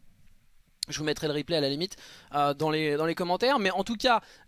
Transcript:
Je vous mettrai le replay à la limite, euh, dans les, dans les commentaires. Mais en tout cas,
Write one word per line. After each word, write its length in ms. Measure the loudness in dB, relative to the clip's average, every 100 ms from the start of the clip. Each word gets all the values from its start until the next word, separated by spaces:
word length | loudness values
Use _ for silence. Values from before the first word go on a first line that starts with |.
| -20 -20 -20 -20 _ -20 _ _ -10
Je 100 | -4
vous 60 |
mettrai 240 | -2 -2 -2
le 60 |
replay 220 | -2 0 0
à 40 |
la 80 | 0
limite, 260 | 0 -6 -8 -20 -20 -6
euh, 180 | 0 0
dans 160 | 2 0
les, 280 | 0 0 0
dans 100 | -2
les 80 |
commentaires. 460 | -2 -2 0 2 2
Mais 100 | 2
en 140 | 0
tout 100 | -4
cas, 280 | 0 2 2 0 -20